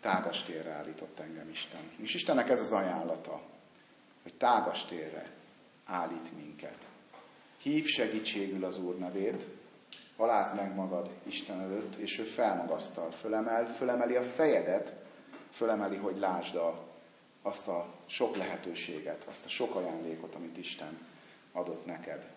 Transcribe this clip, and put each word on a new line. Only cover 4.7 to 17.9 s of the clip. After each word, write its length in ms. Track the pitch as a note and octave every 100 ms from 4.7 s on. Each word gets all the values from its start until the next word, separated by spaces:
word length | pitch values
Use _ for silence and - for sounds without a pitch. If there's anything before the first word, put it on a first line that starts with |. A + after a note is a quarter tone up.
| -
térre 460 | - F2 D#2+ D#2+ E2+ - - - - -
állít 520 | - F#2 E2 E2 D#2+ D2+
minket. 420 | D2+ D2+ C#2+ C#2+ - - - - - - - -
Hív 240 | C#3 D3+ D#3
segítségül 760 | - A2+ A2 G#2+ A2 G2 F#2+
az 140 | F#2 F#2+
Úr 200 | F2+ F2+
nevét, 480 | F2+ F#2+ G2+ - - - - - - - - -
alázd 380 | A2+ A2 G2
meg 200 | G#2 G2
magad 360 | F#2+ F#2 F2+ E2+ -
Isten 380 | - G2 - F#2+
előtt, 340 | F#2+ G2+ G2
és 240 | F#2+ G#2 -
ő 40 |
felmagasztal, 880 | A2 - A2 F#2 E2+ D#2+ - - E2
fölemel, 640 | - A2 A2 A2+ A2+ A#2
fölemeli 400 | - B2+ B2 A#2+
a 80 | B2
fejedet, 720 | B2 - D#3 G2 - C3 - - - - - - -
fölemeli, 440 | - A2+ G#2+ G2+ F#2+
hogy 220 | G2+ F#2
lásd 380 | G2 F2+ E2+ F2
a, 280 | E2+ D#2 - - - - - -
azt 260 | G2+ - -
a 180 | F2 F2